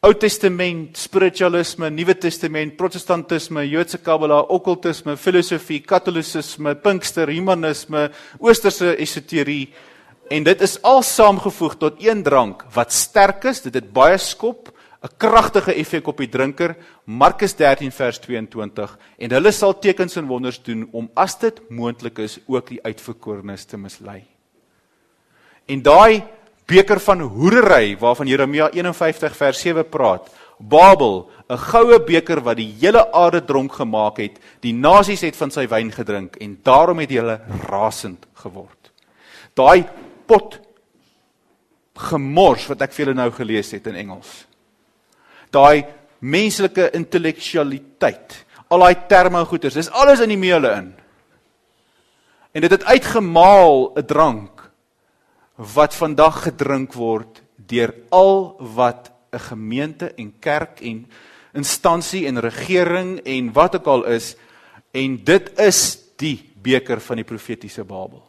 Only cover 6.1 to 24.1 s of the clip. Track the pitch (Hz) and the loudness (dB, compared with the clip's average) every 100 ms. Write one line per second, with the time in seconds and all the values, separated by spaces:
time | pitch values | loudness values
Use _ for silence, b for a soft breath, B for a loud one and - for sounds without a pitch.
6.1 | 170 156 160 147 - 147 147 208 190 - | -6 -8 -10 -12 -10 -8 -2 -2 -2 -6
7.1 | - 156 160 190 180 160 147 - 151 147 | -6 -4 -4 -2 -2 -2 -8 -8 -6 -6
8.1 | B B B 226 226 202 185 175 165 147 | B B B 2 2 2 -2 -4 -2 -6
9.1 | - 139 165 139 147 135 b b b b | -10 -6 -4 -4 -6 -10 b b b b
10.1 | b - 151 151 190 196 - 226 262 233 | b -8 -2 0 2 0 0 2 2 2
11.1 | - 214 196 202 - 156 - 151 151 208 | 4 4 4 -4 -6 -8 -4 -6 -2 -2
12.1 | 220 151 135 110 95 - 113 120 - - | 0 0 0 0 -6 -8 -6 -4 -4 -2
13.1 | 214 196 196 254 262 131 123 104 110 139 | 2 2 2 -6 -6 -8 -8 -6 2 4
14.1 | 185 - - 226 240 - b b b - | 4 -2 -8 -8 -8 -20 b b b -20
15.1 | _ 220 226 - 202 190 160 151 160 - | _ 2 2 2 0 -2 -6 -4 -8 -8
16.1 | 147 131 123 135 139 170 165 b b - | -8 -8 -4 -4 -4 -6 -8 b b -16
17.1 | 113 151 - 196 - 147 135 139 - 127 | 2 2 2 -6 0 0 0 -4 -6 -6
18.1 | 117 - 120 110 113 104 - 104 - b | -6 -10 -12 -10 -12 -12 -12 -14 -16 b
19.1 | b 117 127 190 208 202 190 208 185 180 | b -4 2 2 2 -2 0 -2 -2 -4
20.1 | 180 147 123 127 123 - 113 - 117 117 | -6 -8 -8 -8 -10 -12 -10 -10 -12 -10
21.1 | - 185 - 226 220 _ 117 117 117 117 | -4 -4 -2 -6 -6 _ -10 -10 -10 -14
22.1 | 113 107 - - 123 120 123 113 110 - | -10 -12 -12 -6 -6 -6 -14 -12 -14 -16
23.1 | 110 - 104 98 95 - 107 95 - 98 | -18 -14 -14 -14 -18 -18 -18 -18 -20 -20